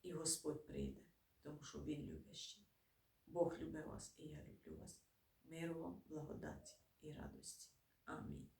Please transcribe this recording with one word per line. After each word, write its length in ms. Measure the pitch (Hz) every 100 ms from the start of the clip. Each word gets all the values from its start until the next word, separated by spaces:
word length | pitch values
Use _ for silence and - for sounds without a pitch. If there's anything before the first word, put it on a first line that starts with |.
І 100 | 180
Господь 560 | 160 160 - 151 69 -
прийде, 340 | - - - - - - -
тому 220 | 147 147
що 160 | - 147
Він 280 | 143 143 -
любящий. 600 | 160 - - - - - - _ _ _ - -
Бог 300 | 170 170 -
любить 260 | 160 156
вас, 300 | - - - -
і 100 | 151
я 160 | 147
люблю 340 | 135 - - -
вас. 220 | - - - _ - -
Миру 380 | 160 165 170 165
вам, 200 | 160 180 -
благодаті 680 | 156 147 - 156 - - - - -
і 100 | 156
радості. 580 | 143 - - - - - - _ _
Амінь. 420 | - - - 143 -